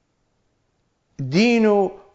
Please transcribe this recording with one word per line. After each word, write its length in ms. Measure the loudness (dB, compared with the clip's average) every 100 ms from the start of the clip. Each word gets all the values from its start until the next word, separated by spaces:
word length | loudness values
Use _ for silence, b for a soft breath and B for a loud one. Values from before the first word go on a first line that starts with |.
| _ _ _ _ _ _ _ _ _ _ _ -12
دين 720 | -4 0 2 2 2 0 -2 -6 -20